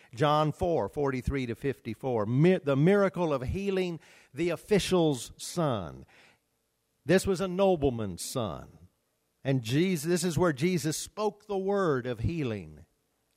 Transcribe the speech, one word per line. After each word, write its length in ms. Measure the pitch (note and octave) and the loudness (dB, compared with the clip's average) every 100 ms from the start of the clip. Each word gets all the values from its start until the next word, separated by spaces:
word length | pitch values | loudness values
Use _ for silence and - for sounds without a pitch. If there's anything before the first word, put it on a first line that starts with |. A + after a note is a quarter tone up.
| - | -18
John 360 | A2+ D3 D3+ D#3 | 0 2 4 2
four 380 | - F3+ D#3 G2 | 0 0 0 0
forty-three 560 | - C#3+ C3 - C3+ | -2 -2 -2 -2 -2
to 100 | B2 | -4
fifty-four, 680 | A2 C#3 B2 A#2 G#2+ C3+ A#2 | -4 -6 -6 -8 -6 -2 0
mi-, 340 | G#2 B2+ E3 F#3 | 2 4 4 4
the 100 | C#3 | 2
miracle 600 | C3+ D#3+ G3+ G3 F3 E3+ | 2 4 4 2 0 -2
of 80 | C#3 | -2
healing 580 | B2+ F3+ G3 F#3+ F3+ E3 - - _ | -4 -4 -2 -2 -2 -6 -14 -20 _
the 160 | B2+ E3+ | -6 -4
official's 840 | D#3 - G#3 - F#3 D#3+ C3 - - | -4 0 0 4 4 4 2 -6 -14
son. 680 | - F3 D#3 A2+ E2 C2 - - - _ _ _ _ _ _ _ | -8 -2 0 0 -4 -12 -18 -20 -20 _ _ _ _ _ _ _
This 220 | - F#3 F#3+ | 2 2 2
was 160 | F3 | -2
a 40 | F#3+ | -2
nobleman's 760 | F3+ G3 F3 C#3 A#2 G#2 E2+ | 2 2 4 2 0 -4 -6
son. 460 | - C3+ A2 C2 C2+ - F2+ _ _ _ _ _ | -6 -4 -4 -6 -12 -20 -20 _ _ _ _ _
And 180 | C3 C3+ | -4 -2
Jesus, 420 | A2 C3+ F#3 F3 | 0 0 2 0
this 200 | D3+ F3 | 0 0
is 120 | F3+ D#3 | 0 0
where 160 | F3+ | 0
Jesus 440 | C3+ E3+ F3+ D3 D3 | 2 0 0 -2 -6
spoke 500 | - - G#3+ G#3+ - | -8 -6 -6 -6 -8
the 100 | G3 | -4
word 500 | F#3+ G3+ F#3 C3+ B2 | -2 0 2 0 -2
of 120 | A2+ | -4
healing. 600 | A2+ E3+ C3 G#2 D#2 D2+ - _ _ _ _ | -4 -2 -4 -6 -10 -18 -20 _ _ _ _